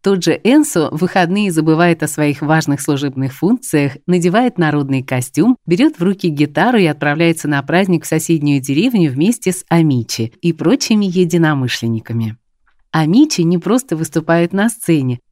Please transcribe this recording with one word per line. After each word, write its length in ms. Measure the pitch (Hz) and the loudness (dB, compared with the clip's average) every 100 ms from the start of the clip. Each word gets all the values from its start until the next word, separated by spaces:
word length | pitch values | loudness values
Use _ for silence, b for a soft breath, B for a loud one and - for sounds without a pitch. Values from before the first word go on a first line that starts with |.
Тот 220 | 196 196 | -2 0
же 160 | 170 151 202 | 0 0 2
Энсо 440 | 294 294 175 147 | 4 2 0 -2
в 80 | 156 | -2
выходные 500 | 180 196 170 202 208 | -2 0 0 0 0
забывает 500 | 160 156 156 175 160 | 0 2 2 2 0
о 40 | 151 | -2
своих 340 | - 151 143 | -2 -2 -2
важных 380 | 147 156 156 143 | 0 0 0 -2
служебных 540 | - 143 143 127 135 | -2 -2 -4 -4 -6
функциях, 640 | - 180 247 - 151 143 135 - | -2 0 0 0 -2 -2 -4 -2
надевает 500 | 180 175 202 254 - | 0 2 2 0 0
народный 460 | 160 147 139 135 | 0 0 -2 -4
костюм, 540 | 127 127 123 - 214 254 - | -2 -4 -4 0 0 0 -2
берёт 340 | 175 302 302 | 0 2 0
в 40 | |
руки 260 | 175 196 175 | -2 -2 -2
гитару 480 | 143 147 147 208 240 | -2 -2 0 2 2
и 80 | 170 | 2
отправляется 640 | 147 143 147 170 160 151 | 0 -2 0 0 0 -2
на 120 | 143 | -4
праздник 420 | 139 170 190 165 - | 0 0 2 0 -2
в 20 | |
соседнюю 540 | 160 - 165 147 143 | -4 0 0 2 0
деревню 500 | 131 139 240 233 160 | 0 0 2 2 0
вместе 400 | 127 180 240 - | 2 0 0 -4
с 140 | 175 - | -6 -2
Амичи 640 | 170 160 127 110 - 113 - | 2 2 0 -2 -6 -8 -4
и 120 | 170 | -4
прочими 520 | 160 170 277 - 214 202 | -2 0 0 0 0 0
единомышленниками. 1300 | 175 180 175 160 143 123 - 117 113 - 113 113 110 _ _ _ _ _ | 0 2 2 2 0 -2 -4 -4 -4 -4 -6 -6 -8 _ _ _ _ _
Амичи 480 | 160 151 208 302 - | -2 2 4 2 2
не 160 | 165 175 | 0 0
просто 400 | 180 240 - 156 | 0 -2 -2 -6
выступают 560 | 156 160 160 170 170 | -4 -4 0 0 0
на 160 | 196 220 | 0 -2
сцене, 500 | - - 160 127 123 - | -2 -2 0 0 -6 -10